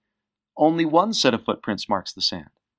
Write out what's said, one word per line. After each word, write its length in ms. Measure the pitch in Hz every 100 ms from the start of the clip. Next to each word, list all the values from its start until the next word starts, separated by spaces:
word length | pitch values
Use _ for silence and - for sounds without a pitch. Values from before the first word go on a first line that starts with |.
| _ _ _ _ _ -
only 300 | 156 165 160
one 280 | 160 214
set 200 | 202 131
of 100 | 113
footprints 460 | - 98 - 98 -
marks 240 | 98 -
the 80 | 95
sand. 280 | - 90 - _ _